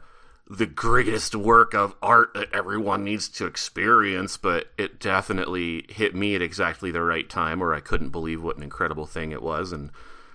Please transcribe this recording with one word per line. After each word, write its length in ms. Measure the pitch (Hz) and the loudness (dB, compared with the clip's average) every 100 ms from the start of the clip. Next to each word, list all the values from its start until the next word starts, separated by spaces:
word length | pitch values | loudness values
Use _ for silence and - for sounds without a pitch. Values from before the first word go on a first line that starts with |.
| - - - - - | -10 -20 -20 -20 -10
the 200 | 98 107 | -4 -4
greatest 680 | - 113 123 107 110 - | 0 4 6 4 0 -2
work 380 | 107 104 117 104 | -2 6 8 8
of 220 | 107 101 - | 4 0 0
art 320 | 98 117 117 | 4 6 6
that 180 | 101 107 | 0 -6
everyone 520 | 101 95 107 101 98 | -4 -2 -2 0 -2
needs 260 | 101 107 - | -2 -4 -6
to 160 | - 90 | -6 -6
experience, 880 | - - 87 104 117 101 92 98 - | -6 -8 -2 4 6 6 0 -4 -4
but 300 | 95 85 - - | -2 -2 -2 -6
it 240 | 98 - | -6 -4
definitely 840 | 104 95 - 95 85 90 85 82 - | -2 0 0 -2 -2 -2 -4 -6 -8
hit 260 | - 101 | -2 -2
me 200 | 92 104 | 0 0
at 80 | 98 | 0
exactly 480 | 85 95 87 - 92 | -2 -2 -2 -2 -6
the 120 | 82 | -2
right 260 | 85 82 - | 0 -2 -4
time 320 | 95 80 87 | -4 -2 -2
where 120 | 87 | -2
I 80 | 76 | -2
couldn't 300 | - 78 73 | 0 0 0
believe 320 | 80 80 80 | -2 -4 -4
what 160 | 82 73 | -6 -6
an 40 | |
incredible 440 | 73 - 82 78 76 | -8 -4 -4 -4 -8
thing 260 | 85 80 | -8 -8
it 100 | 71 | -6
was, 300 | 69 78 92 | -6 -6 -6
and 180 | 80 73 - - - - | -8 -10 -14 -18 -20 -20